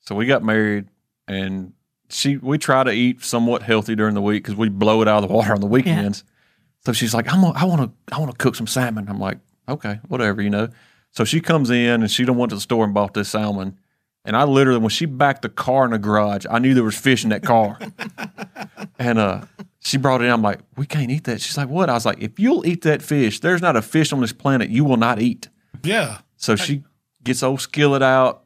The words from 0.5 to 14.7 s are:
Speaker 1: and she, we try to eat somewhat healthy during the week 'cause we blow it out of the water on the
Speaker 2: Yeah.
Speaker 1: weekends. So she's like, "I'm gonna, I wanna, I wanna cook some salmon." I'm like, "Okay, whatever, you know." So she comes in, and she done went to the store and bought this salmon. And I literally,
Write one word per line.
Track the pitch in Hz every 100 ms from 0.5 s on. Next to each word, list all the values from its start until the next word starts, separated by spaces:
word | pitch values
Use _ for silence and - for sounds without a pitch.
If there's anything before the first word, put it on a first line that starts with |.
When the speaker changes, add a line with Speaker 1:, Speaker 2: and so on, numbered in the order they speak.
| 110 107 104 98 _ _ _ -
Speaker 1:
and | 98 95 95 92 - _ _ _
she, | - 139 139
we | 127 147
try | - 131
to | 131
eat | 110 123 123
somewhat | - 120 117 120
healthy | 107 110 104
during | 110 107
the | 104
week | 101 104
'cause | - 101
we | 113
blow | 98 107 110
it | 107
out | 107
of | 98
the |
water | 107 107
on | 104
the | 101
Speaker 2:
Yeah. |
Speaker 1:
weekends. | 120 175 165 101 101 _ _ _ _ _ _
So | -
she's | 117 117
like, | 117 123
"I'm | 170
gonna, | 185 -
I |
wanna, | 180 170 127 - -
I | -
wanna | 151
cook | 117 131 110
some | 110
salmon." | - 123 107 104
I'm | 101
like, | 95 - _ _ -
"Okay, | 147 110 104 -
whatever, | 127 110 104
you | 101
know." | 101 117 - _ _ _
So | -
she | 110 165
comes | - 160 127
in, | 120 120 120
and | 107
she | -
done | 127 123
went | 120
to | 104
the |
store | - 120
and | 107
bought | 101 101
this | 107 101
salmon. | 107 107 101 95 95 _ _ _ _
And | - 110
I |
literally, | 143 135 135